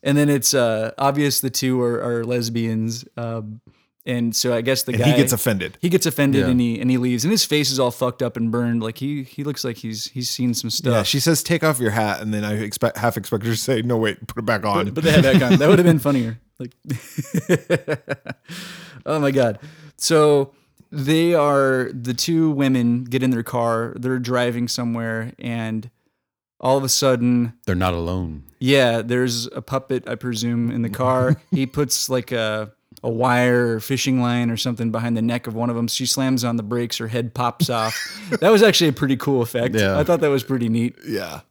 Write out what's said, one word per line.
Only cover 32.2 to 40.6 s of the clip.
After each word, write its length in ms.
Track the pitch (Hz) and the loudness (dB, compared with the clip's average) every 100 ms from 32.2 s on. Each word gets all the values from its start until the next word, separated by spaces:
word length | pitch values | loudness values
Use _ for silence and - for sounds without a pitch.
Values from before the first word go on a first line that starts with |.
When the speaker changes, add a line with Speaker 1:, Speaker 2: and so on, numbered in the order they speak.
| 120 | -2
Speaker 1:
a, 400 | 120 110 107 107 _ _ - | -4 -2 -4 -8 _ _ -10
a 60 | 120 | -6
wire 680 | 113 123 123 123 123 120 113 | 0 2 4 4 4 2 -2
or 40 | |
fishing 420 | - 131 143 131 | -4 -2 0 0
line 280 | 123 120 120 | 0 0 -2
or 80 | 113 | -2
something 340 | 127 117 113 | -4 -4 -4
behind 240 | 113 120 117 | -2 -2 0
the 40 | |
neck 260 | 113 120 117 | 0 -2 -6
of 80 | 110 | -4
one 140 | 120 | -4
of 60 | 117 | -2
them. 120 | 117 | -4
She 180 | - 127 | -4 -4
slams 380 | - 131 131 | -2 0 0
on 120 | 120 117 | 0 -4
the 60 | |
brakes, 340 | 104 120 120 - | -4 -4 -4 -6
her 100 | 113 | -4
head 260 | 120 117 | -4 -4
pops 360 | - 120 - 165 | -2 -2 0 -2
off. 240 | 117 110 - - - 202 | 0 -2 -4 -10 -14 -6
Speaker 2:
<laughs> 100 | 233 | 2
Speaker 1:
That 80 | 180 | 4
was 120 | 220 | 6
actually 260 | 220 - 165 | 6 6 2
a 40 | |
pretty 240 | 131 139 131 | 2 -2 0
cool 240 | - 135 | 0 0
effect. 340 | 113 120 123 110 | 0 -2 0 2
Speaker 3:
Yeah. 240 | 98 117 | 2 2
Speaker 1:
I 40 | |
thought 160 | 151 165 | 2 2
that 80 | 147 | 2
was 140 | 139 | 0
pretty 240 | - 131 | -2 -2